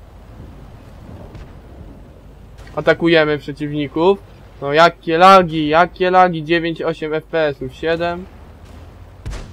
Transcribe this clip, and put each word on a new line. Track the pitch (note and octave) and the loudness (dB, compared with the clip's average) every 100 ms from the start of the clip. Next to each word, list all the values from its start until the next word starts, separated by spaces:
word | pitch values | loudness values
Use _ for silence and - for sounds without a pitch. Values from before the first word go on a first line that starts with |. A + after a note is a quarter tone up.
| - - - - - - - - - - - - - - - - - - - - - - - - - - - - | -20 -20 -20 -20 -20 -20 -20 -20 -20 -20 -20 -20 -20 -20 -20 -20 -20 -20 -20 -20 -20 -20 -20 -20 -20 -20 -14 -6
Atakujemy | D#3 D#3+ E3+ E3 D3+ D3 | -2 0 2 2 2 -2
przeciwników. | C#3+ C#3 D3 D3 C#3+ D#3+ F3 G3 - - - - | -6 -10 -8 -6 -6 -2 0 0 -4 -20 -20 -12
No | C#3 | -2
jakie | D3 E3+ - - D#3+ | 2 2 2 -4 4
lagi, | F#3 F#3+ F3 D#3+ D3+ | 8 8 6 -2 0
jakie | D#3 F3 - F3+ | 2 2 0 0
lagi, | F#3 F#3 E3 | 4 2 0
dziewięć, | D3+ E3+ E3 D#3+ | -2 -2 -2 -6
osiem | D#3+ D#3+ D#3 | -6 -6 -6
F | D#3 | -6
P | D#3 E3 D#3 | -4 -2 -2
S-ów, | C#3 C3 | -4 -10
siedem. | B2+ D#3+ E3 F3 F3 F#3+ - - - - - - - - - - - - | -8 -4 -4 -4 -6 -12 -20 -20 -20 -20 -20 -20 -20 -20 -18 -14 -14 -14